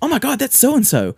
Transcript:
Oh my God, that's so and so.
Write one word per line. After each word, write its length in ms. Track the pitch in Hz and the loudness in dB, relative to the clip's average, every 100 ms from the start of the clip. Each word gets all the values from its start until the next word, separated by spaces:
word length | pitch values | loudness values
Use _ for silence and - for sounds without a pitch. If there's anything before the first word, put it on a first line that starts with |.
Oh 60 | 285 | -2
my 120 | 311 | -2
God, 200 | 262 269 | -2 -4
that's 180 | 269 - | -2 2
so 180 | 247 294 | 2 2
and 120 | 214 | 2
so. 280 | 139 95 | 0 -2